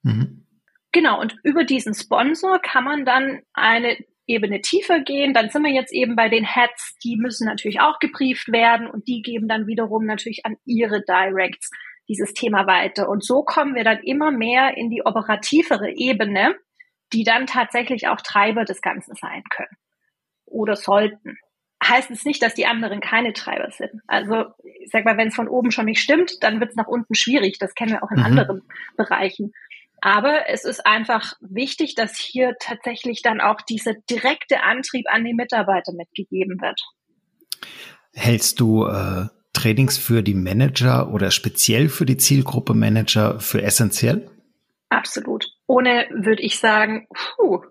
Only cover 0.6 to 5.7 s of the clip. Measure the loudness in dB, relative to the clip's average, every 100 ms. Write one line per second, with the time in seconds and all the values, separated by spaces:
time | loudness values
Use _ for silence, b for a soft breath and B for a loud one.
0.6 | _ _ _ 2 2 0 -4 -2 0 0
1.6 | 2 0 -2 -8 0 0 2 0 2 0
2.6 | 2 0 0 -2 2 2 0 -6 _ 0
3.6 | 2 4 0 -4 -10 _ -4 -2 0 -2
4.6 | 0 -2 2 0 0 -2 0 0 -2 0
5.6 | 0